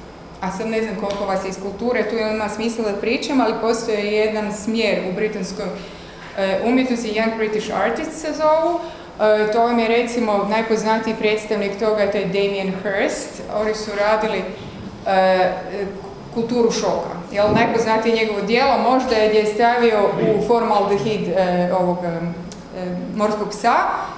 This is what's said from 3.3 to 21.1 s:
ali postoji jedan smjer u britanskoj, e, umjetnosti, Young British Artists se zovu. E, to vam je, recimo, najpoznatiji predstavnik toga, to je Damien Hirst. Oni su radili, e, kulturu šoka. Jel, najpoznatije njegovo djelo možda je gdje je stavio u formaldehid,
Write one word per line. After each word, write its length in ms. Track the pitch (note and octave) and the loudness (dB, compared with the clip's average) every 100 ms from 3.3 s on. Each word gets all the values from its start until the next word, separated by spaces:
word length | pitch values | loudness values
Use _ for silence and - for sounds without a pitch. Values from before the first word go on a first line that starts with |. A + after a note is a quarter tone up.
| C4+ | 2
ali 120 | A3 A3+ | 2 2
postoji 520 | A3 A#3 - G#3 G#3 | 0 0 -2 -2 0
jedan 400 | G#3+ G#3+ G#3+ G3+ | 0 2 0 -4
smjer 460 | F#3+ - A3+ G#3+ F3 F#3 | -4 -2 0 2 0 -2
u 60 | F#3 | -2
britanskoj, 500 | G#3+ G#3+ F#3 - F#3+ F3+ - - - - - - | -2 -2 -6 -6 -8 -8 -12 -16 -16 -16 -10 -4
e, 220 | F#3+ F#3+ A3+ | -2 0 2
umjetnosti, 480 | C4 B3+ A3+ G#3+ G#3 | 2 2 -2 -2 0
Young 220 | A3+ A3+ | 0 0
British 300 | G#3+ G#3+ - F#3+ G#3+ | -2 -2 -2 0 0
Artists 360 | A#3 D#4 - | -2 -4 -6
se 120 | D#4 | -6
zovu. 460 | C#4+ D#4 D#4+ E4 E4+ | 0 2 4 2 0
E, 720 | - - - - G#3+ G#3+ G#3+ | -4 -12 -12 0 4 4 4
to 80 | A3+ | 2
vam 200 | A#3 A#3+ | 4 2
je, 80 | A3+ | 2
recimo, 600 | A#3 A#3+ A#3+ A3 G3+ G3 | 2 2 0 0 0 0
najpoznatiji 680 | A3 A3+ G#3+ G#3+ A3 A3+ A3 | 0 0 0 2 0 0 0
predstavnik 600 | G#3+ G#3+ - G#3+ G3 F#3+ | 0 0 0 -2 -2 -2
toga, 320 | A3 G#3+ G3 | 0 2 2
to 60 | G#3 | 0
je 80 | F3+ | 0
Damien 480 | G3+ G3+ G3 F#3+ F3 | 0 0 0 -4 -4
Hirst. 580 | G#3 G3 B3+ - - - - G#3 | -2 0 0 -2 -8 -10 -6 -2
Oni 200 | G#3+ G#3+ | -2 -4
su 160 | G#3 G3+ | -4 0
radili, 440 | G#3 A3 A3 G3 F#3 - - - - - - | 2 2 0 -2 -6 -10 -12 -14 -14 -8 0
e, 440 | F#3+ F#3+ F#3 F3+ - - G3 G3 - - - - | 4 4 4 2 0 -6 -6 -6 -8 -12 -14 -8
kulturu 380 | A#3 A3+ B3 A3 | -4 0 4 2
šoka. 380 | - G3+ E3 E3+ - - | 2 0 -2 -4 -8 -4
Jel, 140 | G3+ G#3 | 0 4
najpoznatije 640 | A3 A#3 A#3 A3 A3 A#3 A3+ | 4 4 2 2 2 2 2
njegovo 260 | A3 G3+ | 2 0
djelo 360 | G3 A#3+ C#4 A#3 | 2 2 4 4
možda 380 | A#3+ C4 B3+ A3 | 4 2 2 2
je 140 | G#3+ | 4
gdje 100 | G#3+ | 4
je 140 | G#3+ | 2
stavio 460 | G#3 A#3 A#3+ A#3 G#3+ G3 - - G#3 | 4 4 4 4 4 2 2 2 2
u 100 | - | 4
formaldehid, 800 | A#3 G#3+ G#3 G3 G3+ A3 | 2 4 2 2 2 0